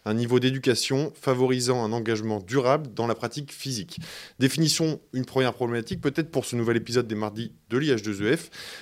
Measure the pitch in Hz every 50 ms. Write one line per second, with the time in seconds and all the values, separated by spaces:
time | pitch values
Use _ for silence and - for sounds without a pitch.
0 | - 107 107 117 120 117 123 123 123 131 131 135 - 131 117 - - - 135 135
1 | 156 147 - - - 139 131 123 131 127 131 123 120 123 127 123 113 107 113 120
2 | 110 113 113 104 110 110 107 104 90 90 113 143 123 123 139 160 151 127 101 -
3 | 120 117 110 - - 117 - 147 143 135 - - - 139 131 110 85 - - -
4 | - - - - - - - - 131 131 131 156 165 147 - - 165 160 147 -
5 | - _ - 131 127 - - 135 131 123 113 - 127 117 120 117 113 - 127 110
6 | 127 143 135 165 156 - - 135 117 - 120 120 117 117 117 117 110 117 117 123
7 | 120 110 110 104 110 107 101 110 117 107 - - _ - 113 127 156 151 127 110
8 | 98 110 101 95 104 110 151 170 - - - - - - - -